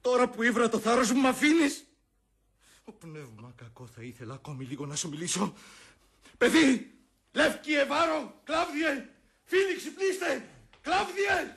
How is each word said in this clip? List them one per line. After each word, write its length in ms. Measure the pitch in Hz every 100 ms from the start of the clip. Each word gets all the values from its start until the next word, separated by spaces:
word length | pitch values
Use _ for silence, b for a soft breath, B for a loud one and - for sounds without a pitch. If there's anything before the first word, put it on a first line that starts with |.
Τώρα 280 | 247 247 247
που 140 | 214
ήβρα 260 | 233 226 233
το 100 | 220
θάρρος 340 | 220 247 240
μου, 80 | 254
μ 60 | 262
αφήνεις; 580 | 247 294 330 285 - - _ _ _ _ _ _ _ b b
Ο 80 | -
πνεύμα 600 | 214 165 156 135 110 120 123
κακό, 300 | 120 - 120
θα 160 | -
ήθελα 320 | 117 113 117
ακόμη 300 | 135 - 135
λίγο 220 | 131 135 143
να 80 | 147
σου 120 | 170
μιλήσω. 460 | 147 170 - 202 - B B B B B B B -
Παιδί! 560 | 247 320 285 247 - - _ _ _
Λεύκη, 400 | 240 302 - -
Ευάρο! 680 | 302 269 285 330 311 247 -
Κλάβδιε! 640 | - 320 339 294 320 277 - _ _ _
Φίλοι, 320 | _ 370 392 330
ξυπνήστε! 720 | - 339 392 - 349 269 - - - _
Κλάβδιε! 760 | - 370 415 359 403 359 -